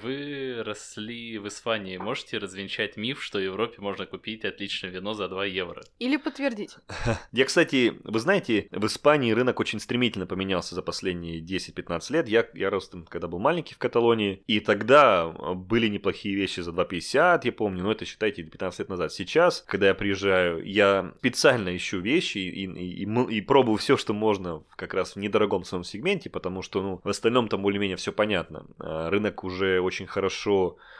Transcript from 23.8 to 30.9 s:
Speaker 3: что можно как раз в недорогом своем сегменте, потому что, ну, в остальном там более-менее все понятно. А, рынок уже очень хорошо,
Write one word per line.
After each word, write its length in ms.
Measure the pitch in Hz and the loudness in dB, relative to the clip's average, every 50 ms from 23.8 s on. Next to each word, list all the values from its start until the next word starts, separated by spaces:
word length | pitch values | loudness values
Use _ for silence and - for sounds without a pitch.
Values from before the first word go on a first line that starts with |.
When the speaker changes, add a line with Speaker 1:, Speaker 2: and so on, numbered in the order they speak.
| - - 135 | 2 2 2
Speaker 3:
что 160 | - - - 104 | 2 2 -2 -2
можно 500 | 104 110 110 104 95 92 87 80 76 - _ _ | 0 2 2 2 0 -2 -6 -8 -10 -12 _ _
как 180 | - 92 - - | -12 -10 -4 -2
раз 220 | 95 92 - - | -2 -4 -4 -6
в 40 | 101 | -6
недорогом 440 | 101 104 104 104 104 101 104 90 87 | -2 0 2 2 4 2 2 0 -2
своем 200 | - 98 90 90 | -4 -6 -8 -6
сегменте, 460 | - - 101 135 190 202 170 - 87 | -8 -10 -6 -2 -2 -2 -2 -6 -8
потому 320 | - 90 - 90 92 92 | -8 -6 -6 -6 -6 -8
что, 200 | - - - 98 | -8 -4 -2 -2
ну, 200 | 95 98 92 87 - | -2 -2 -4 -4 -4
в 60 | 101 | -4
остальном 380 | 98 - - 113 120 127 113 | -2 0 2 2 4 4 2
там 140 | 104 110 98 | 2 0 0
более-менее 360 | 98 101 98 101 101 95 92 | 2 0 2 2 0 -2 -4
все 140 | 92 - 101 | -4 -6 -2
понятно. 540 | - - 107 107 98 87 80 - 78 - - - - - | 0 0 2 2 0 0 -2 -4 -10 -14 -16 -16 -16 -12
А, 300 | - 76 80 80 82 82 | -10 -6 -6 -4 -2 0
рынок 340 | 95 107 107 101 - - - | 0 0 0 -2 -4 -4 -8
уже 360 | 92 90 92 98 95 92 90 | -6 -4 0 2 2 2 2
очень 260 | 90 92 - - 98 | 2 0 -2 -4 -8
хорошо, 720 | - - 98 95 92 - - - 104 101 95 92 85 - - - - | -6 -4 -2 -2 -2 -2 -2 0 2 4 4 4 2 -2 -6 -16 -20